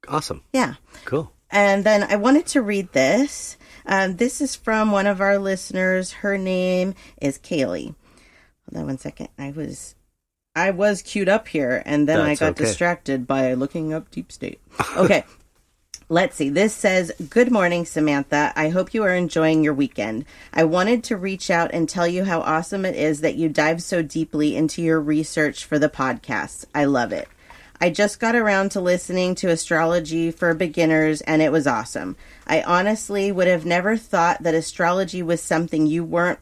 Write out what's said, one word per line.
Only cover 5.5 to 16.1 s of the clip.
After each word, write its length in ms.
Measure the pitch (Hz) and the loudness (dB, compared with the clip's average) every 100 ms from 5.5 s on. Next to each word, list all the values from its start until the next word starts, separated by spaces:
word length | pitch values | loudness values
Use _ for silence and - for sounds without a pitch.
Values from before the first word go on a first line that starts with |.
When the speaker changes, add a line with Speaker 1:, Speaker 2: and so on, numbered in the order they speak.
| 190 - 185 185 185 185 | -4 -4 -2 0 0 -2
Speaker 2:
Her 240 | - 208 196 | -6 -4 -2
name 580 | 185 185 185 185 185 196 - - | -2 -2 0 0 -2 -6 -16 -6
is 160 | 143 135 | -4 -4
Kaylee. 560 | - 165 123 87 60 - _ _ _ _ _ _ - | -6 -2 -2 -4 -8 -16 _ _ _ _ _ _ -16
Hold 120 | - | -10
on 40 | 147 | -8
one 120 | 135 | -8
second. 320 | - - - - | -10 -14 -16 -12
I 120 | 139 | -12
was, 440 | 143 147 - - - _ _ _ _ _ | -10 -10 -10 -18 -20 _ _ _ _ _
I 180 | - 185 | -2 0
was 280 | 180 208 196 | 2 2 0
queued 300 | - 208 190 | -4 -2 2
up 180 | 214 - | 2 0
here, 340 | 160 131 127 - | -2 0 -2 0
and 200 | 147 147 | 0 2
then 120 | 160 | 4
Speaker 1:
That's 240 | 151 147 | 2 2
Speaker 2:
I 20 | |
got 60 | 156 | 0
Speaker 1:
okay. 140 | - | 2
Speaker 2:
distracted 640 | 113 101 175 175 - 135 123 | -2 2 0 0 -4 -4 -2
by 280 | 135 131 | 0 2
looking 400 | 127 139 175 156 | 0 -4 -4 -4
up 160 | 156 - | -6 -8
Deep 200 | - - | -14 -14
State. 300 | - - 50 _ - | -12 -14 -14 _ -8
Speaker 1:
<laughs> 160 | - | -6
Speaker 2:
Okay. 300 | - 185 170 - - _ _ _ _ _ - _ | 2 4 4 0 -20 _ _ _ _ _ -20 _